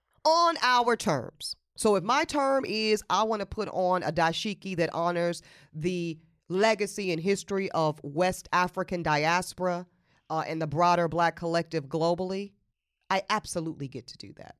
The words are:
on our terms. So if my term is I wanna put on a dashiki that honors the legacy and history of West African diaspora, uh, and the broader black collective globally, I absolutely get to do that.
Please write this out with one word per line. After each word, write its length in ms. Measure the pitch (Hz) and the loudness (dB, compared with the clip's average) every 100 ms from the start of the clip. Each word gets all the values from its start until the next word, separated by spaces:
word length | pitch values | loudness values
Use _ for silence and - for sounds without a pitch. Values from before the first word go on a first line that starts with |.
| _ _ | _ _
on 320 | 302 330 339 330 | 2 4 4 2
our 340 | 247 247 240 233 | 2 4 4 2
terms. 600 | 202 143 - - - - _ - | 0 -2 -4 -12 -14 -14 _ 0
So 200 | 220 196 | 2 2
if 80 | |
my 200 | 185 269 | 2 2
term 400 | 320 294 277 269 | 2 0 2 2
is 380 | - 214 214 208 - | 0 -2 2 0 2
I 120 | 185 | 0
wanna 220 | 220 214 196 | 2 0 -4
put 220 | - 196 | -6 -4
on 300 | 165 185 180 | 0 2 2
a 100 | - | 0
dashiki 640 | 175 165 170 214 196 190 175 | 2 2 2 -4 -6 -4 -2
that 160 | 165 | 0
honors 480 | 160 170 175 170 170 - - - | 0 0 2 0 -2 -10 -20 -16
the 460 | 156 170 180 170 160 _ _ - | -6 -4 -2 -4 -8 _ _ -4
legacy 600 | 180 220 208 202 214 190 | 2 2 2 -2 -4 -2
and 80 | 170 | 0
history 500 | 175 196 - 196 190 | 0 0 -2 -4 -2
of 280 | - 156 151 | 0 0 -2
West 440 | 143 143 180 180 - | -4 0 0 -2 -2
African 500 | 175 180 190 185 180 | 0 0 -2 -4 -2
diaspora, 840 | 160 151 156 175 180 - 180 175 180 _ _ _ - | 0 2 2 0 -2 -4 -2 -4 -8 _ _ _ -6
uh, 140 | 160 - | -4 -4
and 140 | 160 | -4
the 60 | 156 | -2
broader 400 | 143 175 175 165 | 2 4 4 2
black 280 | 160 170 160 | 2 0 0
collective 500 | 170 170 165 160 135 | -2 -2 0 -4 -4
globally, 640 | 160 165 175 185 190 202 _ _ _ _ _ - | -2 0 0 -4 -6 -8 _ _ _ _ _ -4
I 140 | 190 - | -2 0
absolutely 560 | 208 - 180 160 - 139 | -4 -4 -6 -6 -6 -10
get 220 | 127 - | -10 -14
to 100 | - | -18
do 140 | 101 | -18
that. 240 | - - | -18 -20